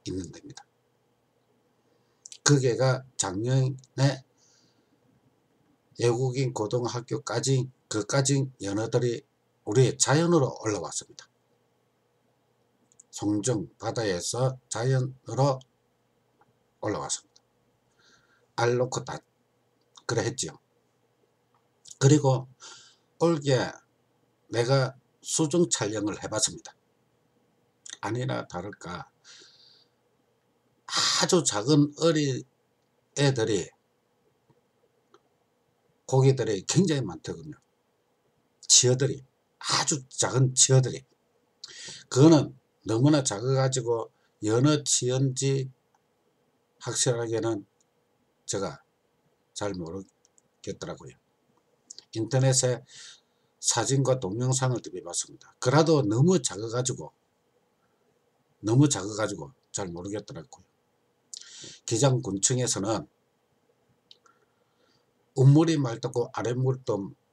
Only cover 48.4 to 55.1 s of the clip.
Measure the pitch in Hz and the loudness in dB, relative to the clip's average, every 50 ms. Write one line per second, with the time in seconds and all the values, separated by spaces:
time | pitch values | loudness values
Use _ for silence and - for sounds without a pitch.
48.4 | _ - - 98 98 82 71 - _ _ _ _ _ _ _ _ _ _ _ _ | _ -8 -6 -6 -6 -6 -8 -12 _ _ _ _ _ _ _ _ _ _ _ _
49.4 | _ _ _ - 104 101 95 90 82 80 87 98 95 - _ _ _ _ _ _ | _ _ _ -8 -8 -6 -6 -6 -8 -10 -10 -12 -12 -14 _ _ _ _ _ _
50.4 | _ _ _ _ - 98 92 - - 82 78 - - 127 - _ _ _ _ _ | _ _ _ _ -12 -12 -10 -10 -10 -12 -12 -14 -16 -20 -20 _ _ _ _ _
51.4 | _ _ _ _ _ _ _ _ _ _ - - - _ - 113 110 - 135 131 | _ _ _ _ _ _ _ _ _ _ -20 -20 -20 _ -8 -8 -6 -2 0 2
52.4 | 131 135 127 - - 127 123 123 - _ - - - - - - _ _ _ _ | 2 4 2 2 2 0 -2 -4 -8 _ -20 -20 -20 -20 -20 -20 _ _ _ _
53.4 | _ _ _ _ - - - 120 110 113 135 139 131 127 127 131 - 92 101 117 | _ _ _ _ -4 -2 0 0 0 0 0 0 2 0 0 -2 -2 -6 -6 -4
54.4 | 127 131 127 131 131 127 123 107 - - - - - 87 | -2 -2 0 0 0 -2 -2 -4 -6 -10 -14 -14 -12 -8